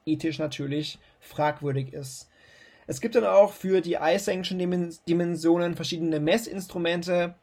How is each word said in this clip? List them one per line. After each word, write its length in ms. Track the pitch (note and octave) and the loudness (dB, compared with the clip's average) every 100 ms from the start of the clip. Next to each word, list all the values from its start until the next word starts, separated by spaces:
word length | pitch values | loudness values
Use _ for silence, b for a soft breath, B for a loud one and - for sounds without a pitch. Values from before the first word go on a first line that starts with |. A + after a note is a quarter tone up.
| - | -4
ethisch 340 | D3+ D#3+ D3+ | -2 -2 -2
natürlich 580 | D3 - C#3 C#3+ D3 - b b | -4 -4 -4 -4 -4 -10 b b
fragwürdig 760 | - - D3+ D3+ C#3+ C3+ C3+ | -16 -2 -2 0 -2 -4 -4
ist. 360 | D3+ C3+ - - b b b b b b | -10 -12 -14 -18 b b b b b b
Es 140 | G#3 | -6
gibt 140 | A#3 A#3 | 0 2
dann 100 | G#3 | 4
auch 260 | G3 G3+ | 6 6
für 300 | - F#3+ F#3+ | 4 0 2
die 140 | E3+ F3 | 2 -2
Eysenckschen 640 | D#3 F#3+ G#3 F#3 F3 F#3 | 2 0 0 -4 -4 -2
Dimen-, 380 | F3+ F3+ E3+ E3 - | 0 0 -2 -6 -2
Dimensionen 680 | E3+ F3 E3+ D#3+ F3 F3 E3 | 0 0 0 4 4 2 -2
verschiedene 440 | D#3+ E3 E3 D3+ | -4 -2 0 0
Messinstrumente 1120 | D3+ A3 A3+ F#3+ F3+ F3+ E3+ F3 F3 F3 F3 F3 | 2 2 0 -10 -8 -4 -2 -2 0 0 0 -6